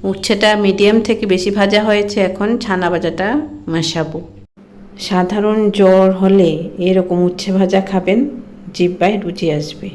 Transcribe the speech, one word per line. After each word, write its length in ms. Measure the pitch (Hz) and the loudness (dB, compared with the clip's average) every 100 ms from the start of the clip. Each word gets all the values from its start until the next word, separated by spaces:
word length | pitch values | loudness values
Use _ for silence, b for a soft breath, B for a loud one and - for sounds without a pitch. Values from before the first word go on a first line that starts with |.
উচ্ছেটা 460 | 196 190 - 208 214 208 | -4 -4 -2 2 2 4
মিডিয়াম 400 | 202 196 202 220 | 2 4 4 4
থেকে 220 | 220 220 208 | 0 -2 0
বেশি 240 | 185 190 | 0 0
ভাজা 300 | 202 202 208 | 0 2 2
হয়েছে, 340 | 214 208 202 202 | 2 0 0 0
এখন 280 | 185 190 208 233 | -2 -2 -2 -2
ছানা 300 | 220 185 180 | -2 -2 0
ভাজাটা 380 | 175 165 165 190 277 302 - - | -2 -2 -4 -2 -2 -4 -12 -6
মেশাবো। 520 | 165 160 170 156 156 180 - - _ - - - - | -4 -2 -4 -6 -8 -14 -20 -20 _ -20 -20 -20 -14
সাধারণ 580 | - 185 185 208 208 214 208 | -4 0 0 0 0 2 0
জ্বর 380 | 202 190 190 190 | 4 6 6 4
হলে 380 | 185 190 196 170 156 170 - | 4 4 4 4 0 -6 -4
এরকম 380 | 180 185 180 175 | 0 0 0 0
উচ্ছে 240 | 180 180 - | 0 -2 -4
ভাজা 280 | 190 190 196 | 0 2 0
খাবেন, 360 | 190 190 175 208 285 - - - - | 0 -2 0 0 0 -6 -16 -18 -18
জিহ্বায় 440 | - 175 180 180 208 | -2 -2 0 0 0
রুচি 300 | 175 185 170 | -4 -4 -2
আসবে। 380 | 151 151 - 196 | -2 -4 -10 -14